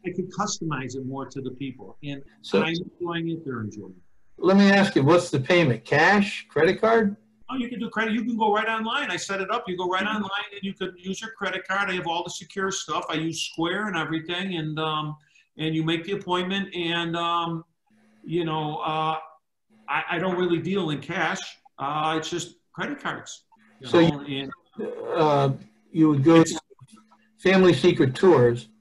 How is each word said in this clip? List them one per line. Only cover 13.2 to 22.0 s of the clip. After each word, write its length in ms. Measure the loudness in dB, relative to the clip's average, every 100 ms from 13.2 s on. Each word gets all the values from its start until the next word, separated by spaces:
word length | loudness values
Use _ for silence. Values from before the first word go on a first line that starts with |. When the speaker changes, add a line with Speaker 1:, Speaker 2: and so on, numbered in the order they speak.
| -4 -6
Speaker 1:
Square 460 | -8 -4 -4 -2 -4
and 80 | -4
everything, 560 | -4 -6 -4 -6 -4 -4
and, 220 | -4 -4
um, 380 | -4 -4 -6 -10 _ _ _ -8
and 160 | -4
you 80 | -2
make 220 | -2 -2
the 80 | -4
appointment. 640 | -8 -2 -4 -2 -4 -4
And, 400 | -6 -4 -2 -2 -4
um, 480 | -2 -2 -2 -6 -10 _ _ _ _ _
you 200 | -6 -4 -2
know, 300 | -2 -4 -4
uh, 380 | -4 -2 -2 -4 -10 _ _ _ _ _ -6
I, 140 | -4 -2
I 60 | -2
don't 200 | -2 0
really 200 | 0 0
deal 280 | 0 -2 -2
in 100 | -4
cash. 400 | -6 -4 -2 -4 -10 -16 _ -8
Uh, 360 | -6 -2